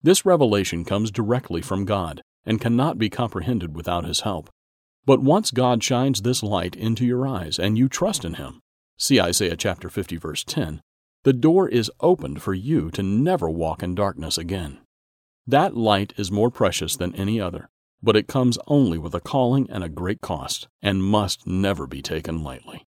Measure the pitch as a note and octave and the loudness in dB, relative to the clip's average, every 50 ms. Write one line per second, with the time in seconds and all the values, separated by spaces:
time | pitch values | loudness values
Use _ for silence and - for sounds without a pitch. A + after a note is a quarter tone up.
0 | - D3+ F#3+ - - G3 F3+ D#3+ C#3+ A2+ G#2 G2+ F#2+ - - E2+ E2 - G2 G#2 | 6 6 4 6 6 4 6 6 6 4 4 2 2 0 -2 -4 -2 -2 0 0
1 | A2 A2 G2 - A2 G#2 A#2+ B2+ B2 - F2 E2+ - - G2 F#2+ G2+ F#2 G#2 G2 | 0 -2 -2 -2 0 0 0 -2 -2 -4 -6 -6 -4 -2 -4 -2 0 0 -2 -2
2 | F2+ D#2+ D2+ - - _ _ _ _ - A2 G#2 - A#2 A#2 A#2+ C3+ - - F2 | -2 -4 -8 -12 -16 _ _ _ _ -2 -2 0 2 2 2 2 2 0 0 0
3 | A2 G#2 - - B2 A2 - G2 D#2+ - B2+ G#2+ F2 E2 D2+ E2 E2 - F2 F2 | -2 -2 0 -2 -4 -2 -4 -4 -2 -2 -2 -2 -2 -4 -8 -8 -4 -2 -2 -2
4 | E2+ E2 E2 - - A2 F#2+ E2 D2 - _ _ _ _ _ _ _ _ _ _ | -2 -2 -4 -4 -2 -2 -6 -6 -8 -12 _ _ _ _ _ _ _ _ _ _
5 | _ - C#3 - C3+ C3+ D#3 G#3 G#3+ - - B2 B2+ B2 B2 A#2 - - C3 A#2+ | _ 4 4 6 6 4 4 4 2 0 0 2 2 4 2 2 2 0 0 0
6 | C3 C#3 C3 G#2+ G2 A#2+ B2+ - - G2+ G#2 F#2 F2 F2+ - - - A2 A#2 A2+ | 2 0 0 0 0 0 0 0 -2 -2 -2 -2 -2 -4 -6 -4 -2 -2 0 2
7 | B2 A#2+ B2 B2 C3 C#3 C3 F#2+ F2 D#2 D#2 - F2 G2+ G#2+ A2+ C3 C3 - - | 2 0 2 0 0 -2 -2 -4 -4 -6 -4 -2 0 0 4 4 4 2 2 0
8 | F3+ G#3 G#3 - - E2+ E2 - - B1+ B1+ - _ _ _ _ _ _ _ _ | -2 -2 -2 -4 -6 -6 -8 -8 -10 -12 -14 -18 _ _ _ _ _ _ _ _
9 | - - C#3 A#2 F2+ F2 F2+ - G#2+ F2 E2 - - G2+ F2 - - F2 - G#2 | 0 4 4 4 4 4 2 0 0 0 -2 -2 -2 -4 -4 -4 -10 -8 -6 -6
10 | F#2 - F2 E2 - D#2 D2+ - - - - D#3 A2 D2+ D#2 D#2 _ _ _ _ | -6 -6 -8 -8 -8 -8 -8 -8 -8 -6 -4 -4 -4 -4 -6 -12 _ _ _ _
11 | _ _ _ _ _ C#3 C3+ B2 A#2 D#3 E3 F#3+ F#3+ C#3+ - A#2+ A2 - - _ | _ _ _ _ _ 2 2 6 4 4 6 6 4 4 2 0 0 0 -6 _
12 | - D#3+ F#3 - - C#2 C#2+ D2 - - G2 F#2 G2 C3 E3 C3+ D#2 E2 - - | 2 2 2 2 0 -8 -8 -8 -4 -4 -4 -4 -2 0 0 0 0 -2 -4 -4
13 | G2 F#2+ G2+ A2 C#3 F3 F#3 E3+ F2 D#2+ D#2+ E2+ E2 D#2+ D#2+ - - F2+ F2+ F2 | -2 0 2 2 2 2 2 2 0 -2 -2 -2 -2 -2 -2 -4 -4 -6 -2 -2
14 | G2+ G2 F2+ - D#2+ D#2 - - E2 E2+ G2 F#2+ E2+ D2 C#2 - _ _ _ _ | -2 -2 -2 -6 -8 -6 -6 -6 -4 -4 -6 -6 -6 -8 -12 -16 _ _ _ _
15 | _ _ _ _ _ _ _ _ _ - B2+ C#3+ E3+ G3+ - A#2+ A2+ G#2+ G#2 G2 | _ _ _ _ _ _ _ _ _ 2 2 4 4 2 0 0 2 4 4 2
16 | G2+ - - - G#2 F2+ G2+ G2+ A2 B2 B2 - A2+ F#2+ - - E2+ E2 - - | 2 -4 -6 -8 -6 -4 0 2 2 2 2 2 0 0 0 -2 -4 -4 -4 -4
17 | F2 F2+ - - G2 G2+ A2 A2+ G2+ F2 F2 - - - _ _ _ _ _ _ | -4 -6 -4 -4 -4 -2 -2 -2 -4 -4 -8 -10 -14 -18 _ _ _ _ _ _
18 | - A#2 G#2 G#2+ G#2 - - C3+ B2+ B2 A#2 - - - D3 C#3+ C3+ G2+ E2 E2 | 2 4 4 4 2 2 0 2 2 2 2 0 0 2 4 4 4 4 2 -2
19 | D#2 E2+ E2 E2+ - - - C#3 B2+ A#2+ B2+ C#3 C3 - - G#2 F2+ E2 D2+ D2+ | -6 -6 -6 -6 -6 -2 0 0 2 2 2 2 0 -2 -4 -8 -8 -6 -6 -6
20 | F2 F#2 G#2+ - - - F2+ D2 C2 - - - - _ _ _ - G2+ G2 F#2+ | -4 -4 -4 -6 -6 -8 -6 -6 -6 -8 -8 -8 -10 _ _ _ -2 0 0 2
21 | F#2+ G2 G#2 G#2+ G2+ F#2 - - _ - F#2 F#2 G2 G2 G2 - D2 C2 C2 C2+ | 2 4 4 2 2 0 -4 -6 _ -4 -2 0 0 0 -2 -2 -6 -10 -10 -10
22 | C#2 - E2 D#2+ D#2 - E2 E2 D#2 C#2 C2 B1 _ - - - _ _ _ | -8 -6 -6 -6 -4 -6 -8 -6 -6 -8 -10 -12 _ -18 -18 -18 _ _ _